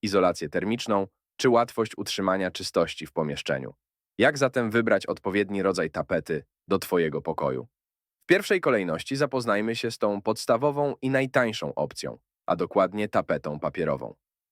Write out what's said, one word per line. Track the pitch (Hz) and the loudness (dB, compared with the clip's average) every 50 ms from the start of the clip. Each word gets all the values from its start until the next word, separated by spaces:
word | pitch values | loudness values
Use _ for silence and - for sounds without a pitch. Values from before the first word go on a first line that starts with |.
izolację | - 101 98 95 92 87 85 - 82 76 | -2 2 4 4 4 4 2 0 -6 -4
termiczną | 92 87 92 107 117 120 - 113 104 98 98 - _ _ _ _ _ | -2 -2 0 0 -2 -2 0 0 0 0 0 -2 _ _ _ _ _
czy | - - 127 | 2 4 6
łatwość | 117 117 120 - - 117 110 - - - | 6 6 4 2 -2 -4 -4 -4 -4 -8
utrzymania | 104 - - 101 95 95 92 98 95 90 | -6 -6 -4 -2 0 0 0 0 0 -4
czystości | - - 92 - - 92 85 80 - - 80 | -4 -6 -8 0 2 2 2 2 -2 -8 -12
w | - | -6
pomieszczeniu. | - 85 78 73 71 - - - 71 67 64 50 - _ _ _ _ _ _ _ _ - | -4 -4 -4 -4 -4 -6 -4 -4 -4 -4 -4 -10 -14 _ _ _ _ _ _ _ _ 2
Jak | 117 147 151 135 | 2 2 4 2
zatem | 139 127 - 127 117 110 | 0 0 0 -2 -2 2
wybrać | 110 117 113 113 104 98 - | 2 2 4 4 2 2 2
odpowiedni | - - - - 98 92 101 101 95 101 98 | -2 -6 -4 -4 0 0 0 0 0 -2 0
rodzaj | 90 95 87 87 82 80 | 0 2 2 2 -2 -2
tapety | - 82 76 - 92 80 - - 80 76 - _ _ _ _ - | -2 -4 -2 0 -2 -2 0 -2 -4 -6 -6 _ _ _ _ -2
do | 98 92 | -2 -2
Twojego | - - 95 87 82 78 76 73 | 0 0 2 2 2 2 -2 -4
pokoju? | - 82 80 - 78 69 65 64 - - _ _ _ _ _ _ _ _ _ _ | -4 -4 -4 -2 -2 -2 -2 -4 -6 -10 _ _ _ _ _ _ _ _ _ _
W | _ | _
pierwszej | - 175 208 202 - 202 180 | 2 2 2 4 2 0 2
kolejności | - 147 123 104 92 85 80 - - - 135 | 2 2 2 2 2 0 -2 -4 -4 -6 -2
zapoznajmy | 139 147 127 135 127 117 113 101 104 107 113 110 | -2 -2 0 -2 -2 0 0 0 0 0 -2 -2
się | - - 113 | -2 -4 -6
z | - - | -4 -2
tą | 113 104 101 101 | -2 -2 -2 -2
podstawową | - 110 110 - - - - - 143 147 143 147 143 139 - - | -2 -2 -2 -2 2 2 2 2 2 0 0 0 -2 -2 -2 -2
i | 135 131 | -2 0
najtańszą | 135 135 135 127 - 131 123 110 107 - 80 71 - | 2 2 2 2 2 2 2 2 0 -4 -6 -6 -4
opcją, | 67 76 - - - - 65 57 - _ _ _ _ _ | -4 -4 -4 -6 -8 -10 -10 -10 -12 _ _ _ _ _
a | - - | -2 0
dokładnie | - 90 - - 104 95 87 98 104 107 104 | 0 0 2 4 2 2 4 2 -4 -4 0
tapetą | - 101 85 - 85 76 - 76 73 73 | 0 -2 0 0 -2 -2 -2 -6 -6 -4
papierową. | - 73 - 92 78 76 69 65 62 - - _ _ _ _ _ _ _ | -4 -4 -2 -2 0 0 -2 -2 -6 -10 -12 _ _ _ _ _ _ _